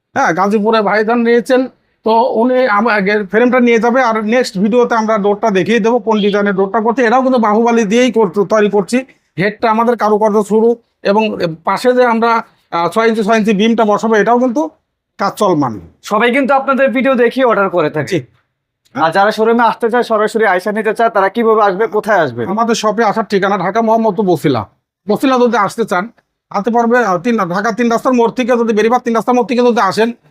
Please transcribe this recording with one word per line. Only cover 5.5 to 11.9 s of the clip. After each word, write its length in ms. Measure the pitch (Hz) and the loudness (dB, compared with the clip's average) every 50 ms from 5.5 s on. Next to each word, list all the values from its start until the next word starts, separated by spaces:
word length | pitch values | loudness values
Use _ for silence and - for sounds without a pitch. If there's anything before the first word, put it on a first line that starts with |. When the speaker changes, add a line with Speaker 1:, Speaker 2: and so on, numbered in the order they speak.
| 196 190 170 190 226 233 | 0 0 0 0 0 0
Speaker 1:
দেবো 200 | 196 226 240 240 | 2 0 0 0
কোন 220 | - 226 214 214 | 0 0 -2 0
ডিজাইনের 340 | 190 208 190 208 202 202 196 | 0 0 0 0 0 0 0
ডোরটা 260 | 180 196 190 190 233 | 0 -2 -2 0 -2
করছি। 200 | 208 226 220 262 | 0 0 0 0
এটাও 200 | 247 220 226 262 | 0 2 2 2
কিন্তু 180 | 254 262 262 247 | 2 2 0 0
বাহুবলী 440 | 220 214 208 214 233 240 233 233 226 | 0 2 2 2 2 2 2 2 0
দিয়েই 280 | 185 208 240 254 254 | 0 2 2 2 2
করতে, 340 | 208 220 220 185 - 208 196 | 2 0 0 0 0 -2 -2
তৈরি 240 | - 220 220 208 208 | 0 0 0 2 2
করছি। 360 | - 208 202 - 233 254 262 - - _ _ _ _ 151 | 0 0 -2 0 -2 -4 -4 -6 -14 _ _ _ _ -4
হেডটা 320 | 185 214 208 - - 233 | -4 -4 -2 -2 -2 -2
আমাদের 240 | 220 220 233 233 233 | 0 0 0 0 0
কারুকার্য 480 | 214 220 214 214 202 214 220 202 220 202 | 0 0 0 0 2 2 2 0 0 0
শুরু, 320 | - 208 220 220 233 240 233 _ _ _ _ - | 0 0 2 2 2 0 -2 _ _ _ _ -4
এবং 340 | - 202 214 220 214 208 190 - 170 160 - - | -2 0 0 0 -2 -4 -4 -6 -6 -6 -6 -4
পাশে 300 | 208 196 - - 247 | -4 -4 0 0 0